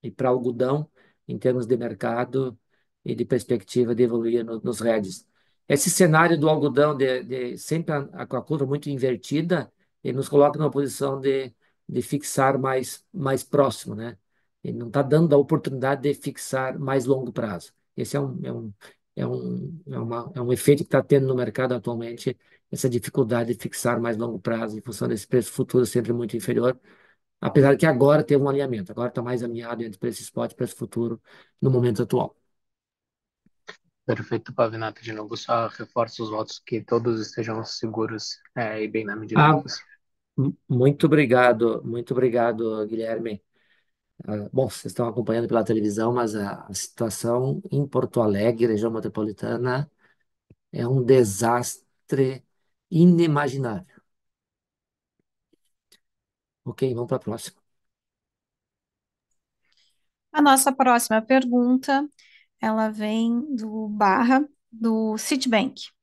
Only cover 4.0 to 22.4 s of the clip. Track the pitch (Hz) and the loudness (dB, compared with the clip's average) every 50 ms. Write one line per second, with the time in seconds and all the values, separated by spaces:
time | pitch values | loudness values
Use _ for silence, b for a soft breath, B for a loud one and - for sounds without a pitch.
4 | 127 120 117 117 113 117 117 120 117 117 117 110 104 123 117 95 107 117 113 110 | 2 2 2 0 0 0 0 0 -2 -2 -8 -6 -6 -6 -6 -2 0 0 0 0
5 | 98 95 90 - _ _ _ _ _ _ _ _ _ _ 147 143 - 180 156 - | -2 -4 -10 -14 _ _ _ _ _ _ _ _ _ _ 0 0 2 0 4 4
6 | 185 165 156 160 170 175 170 151 143 156 156 151 139 147 120 139 147 151 147 131 | 4 6 6 6 6 6 4 4 4 2 4 4 2 2 4 4 4 4 4 0
7 | 135 131 127 127 120 107 131 131 123 123 131 151 - - 151 165 165 160 156 143 | 0 0 0 -2 -4 -6 -8 -6 -6 -8 -8 -12 -6 -4 -4 -4 -2 -2 -4 -4
8 | 139 - - - 123 - - 123 123 - 156 147 139 127 143 147 147 147 143 131 | -4 -8 -10 -12 -10 -6 -6 -6 -4 -4 -2 -2 -2 -2 -2 -4 -4 -6 -4 -2
9 | 120 131 123 - - - 139 151 160 175 185 156 - - _ _ _ _ _ _ | 0 0 0 -2 -4 -4 -4 -2 0 0 0 -2 -2 -6 _ _ _ _ _ _
10 | _ - 123 131 131 - 147 143 143 147 143 143 156 139 123 139 143 131 135 - | _ -6 -4 -4 -4 2 6 6 6 6 4 0 -2 0 0 -2 -4 -4 -4 -4
11 | 143 139 135 135 131 139 135 135 135 127 _ _ _ _ _ _ _ - - 123 | -4 -4 -4 -2 0 0 0 0 -4 -6 _ _ _ _ _ _ _ -6 -4 -4
12 | 123 - - 143 - - - - 135 135 139 131 131 131 127 131 127 - - - | -4 -2 -4 -6 -4 -4 -2 2 2 2 2 0 -2 -2 -2 -2 -4 -6 -12 -18
13 | _ _ - - 139 135 135 127 - _ - 139 139 131 107 - - - 107 104 | _ _ -10 -6 -2 -2 -2 -2 -4 _ 2 2 2 2 0 -4 -10 -10 -10 -10
14 | 113 120 113 _ _ _ _ _ _ _ _ _ _ 139 117 117 120 117 101 139 | -10 -12 -12 _ _ _ _ _ _ _ _ _ _ -10 -8 -8 -10 -2 -2 0
15 | 139 120 147 156 170 160 147 143 139 - 160 143 - - 135 131 123 135 139 131 | 2 4 4 4 6 6 6 4 6 4 0 -2 -2 -6 -6 -4 -2 -2 -2 0
16 | 127 147 143 - - 143 139 - - - - 131 131 131 135 - 143 135 135 139 | -2 -4 -4 -2 -6 -10 -8 -8 -10 -6 -4 -2 -2 -4 -6 -6 -4 0 0 0
17 | 117 123 135 131 131 123 120 - 113 107 95 85 - - _ _ _ _ _ - | 2 2 0 0 0 -6 -6 -6 -6 -6 -6 -8 -12 -16 _ _ _ _ _ -8
18 | 123 107 - 143 139 135 - - - - 120 120 117 110 101 b b b b b | -8 -4 -4 -4 -4 -4 -6 -8 -8 -8 -8 -8 -10 -12 -14 b b b b b
19 | _ _ _ - - - - - - 123 120 123 127 143 170 156 - 143 135 123 | _ _ _ -8 -6 -6 -6 -6 -6 -6 -8 -8 -8 -10 -12 -14 -14 -12 -10 -8
20 | 120 117 117 117 117 147 - 131 120 120 127 117 - - 147 143 170 _ - 135 | -6 -6 -6 -8 -8 -10 -8 -6 -2 -2 -2 2 4 4 4 4 2 _ 0 0
21 | 131 - 143 139 135 131 131 123 123 113 107 - 131 123 123 120 - 120 120 113 | 2 4 2 2 4 0 -2 -2 -2 -4 -4 -4 -2 -2 -2 -4 -4 -6 -6 -6
22 | 117 117 120 117 - 131 123 _ | -8 -10 -12 -8 -8 -8 -8 _